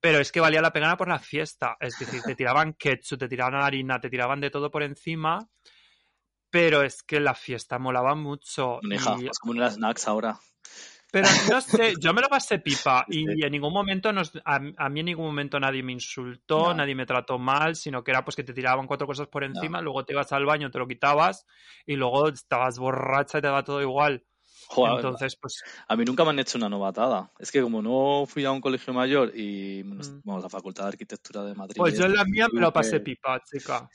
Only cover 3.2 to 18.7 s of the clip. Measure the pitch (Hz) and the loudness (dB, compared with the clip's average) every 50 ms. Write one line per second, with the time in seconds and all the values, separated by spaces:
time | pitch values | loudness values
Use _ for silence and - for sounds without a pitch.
3.2 | 131 123 127 123 127 127 131 139 139 139 139 135 131 131 131 123 117 127 120 123 | -6 -6 -4 -2 -2 0 0 2 0 0 0 -2 -2 -2 -4 -4 -4 -6 -2 -2
4.2 | 123 123 139 143 143 139 - 143 143 147 - 156 147 143 143 - - 165 165 160 | 0 0 0 -2 -4 -4 -4 -4 -4 -4 -2 -4 -4 -4 -6 -10 -8 -8 -6 -2
5.2 | 156 156 165 196 226 _ _ _ _ - _ _ _ _ _ _ _ _ _ _ | -2 -2 -2 -2 -4 _ _ _ _ -20 _ _ _ _ _ _ _ _ _ _
6.2 | _ _ _ _ _ _ - 175 170 165 151 143 139 131 - - - - 156 147 | _ _ _ _ _ _ 2 4 6 6 6 4 4 2 -2 -10 -10 -2 -2 2
7.2 | 147 139 127 - - - 127 113 - _ 139 123 131 131 127 127 123 131 147 156 | 2 2 0 -2 -6 -8 -8 -8 -6 _ -6 -4 -2 0 0 2 2 2 0 0
8.2 | 151 143 143 143 _ - - - 135 127 120 - - 104 101 101 - 117 104 123 | -2 -6 -8 -10 _ -12 -6 -4 -2 -2 -2 -4 -4 -4 -2 0 0 0 0 -2
9.2 | 123 127 - - - 117 120 117 123 120 104 107 113 110 117 - - 110 107 110 | -4 -8 -8 -8 -6 -4 -2 0 0 0 0 0 -2 -2 -2 -2 -2 -2 0 0
10.2 | 110 113 104 - _ _ _ _ _ - - - - - - - _ _ - 196 | 0 -4 -6 -8 _ _ _ _ _ -20 -20 -20 -20 -20 -20 -20 _ _ 0 4
11.2 | 196 196 - - - 202 233 262 262 - - 214 226 226 196 160 143 165 175 226 | 6 6 6 6 4 4 2 2 2 4 4 4 4 4 2 2 2 2 4 4
12.2 | 254 277 277 262 - - 220 180 - 147 139 - - 143 131 127 127 - 180 156 | 4 4 2 0 2 0 -2 -2 0 -2 -2 0 2 4 4 4 2 0 -2 -2
13.2 | 156 156 156 156 151 143 143 147 143 147 170 202 202 196 196 190 190 220 208 196 | -2 0 0 0 0 0 -2 -2 -2 0 0 0 0 0 -2 0 0 0 0 0
14.2 | 175 147 - 151 - - 131 139 139 147 - - 147 139 143 151 160 175 175 160 | -2 -4 -6 -10 -2 0 0 0 0 -4 -6 -4 -4 -2 -2 -2 -4 -4 -4 -4
15.2 | 165 156 147 143 143 143 143 143 139 135 135 131 127 127 127 123 120 - - - | -4 -4 -2 -4 -4 -2 -2 0 0 0 0 -2 -4 -6 -8 -8 -8 -10 -10 -10
16.2 | 127 123 123 - _ - 156 156 165 175 175 160 143 139 135 131 127 120 131 127 | -10 -10 -10 -14 _ 0 2 4 4 4 2 2 0 -2 -2 -4 -2 0 0 -2
17.2 | 120 - 131 123 127 127 135 143 156 160 165 160 - 156 139 127 120 - 131 127 | 0 0 -4 -2 0 2 2 2 2 0 -2 -2 -6 -6 -6 -6 -2 0 0 0
18.2 | 131 - 135 - 135 127 123 131 127 127 | 0 -2 -8 -8 -10 -10 -8 -2 0 2